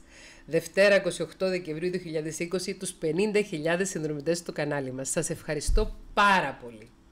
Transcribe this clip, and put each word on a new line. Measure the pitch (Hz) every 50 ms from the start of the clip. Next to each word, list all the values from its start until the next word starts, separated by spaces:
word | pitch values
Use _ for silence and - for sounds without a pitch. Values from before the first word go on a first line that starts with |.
| - - - - - - - - -
Δευτέρα, | - 151 165 - - - 190 202 202 202
είκοσι | 190 190 175 160 -
οκτώ | 160 - - - 190 185
Δεκεμβρίου | 185 175 180 156 151 160 180 180
δύο | 180 180
χιλιάδες | 180 160 156 160 156 160 156 -
είκοσι, | 175 170 190 180 185 202 190
τους | 190 190 -
πενήντα | - - 170 156 156 180 208 214 196 208
χιλιάδες | 202 - 165 151 151 165 175 175 190 185
συνδρομητές | - 165 156 151 151 147 135 160 175 170 -
του | - -
κανάλι | 165 151 147 147 143 135 131
μας. | 127 131 135 -
Σας | - 175 147 -
ευχαριστώ | 160 - - - 151 147 - - - 214 220 - - - - - -
πάρα | 214 202 202 190 180 156 135 123 - 123
πολύ. | 120 113 107 113 - - _ _ _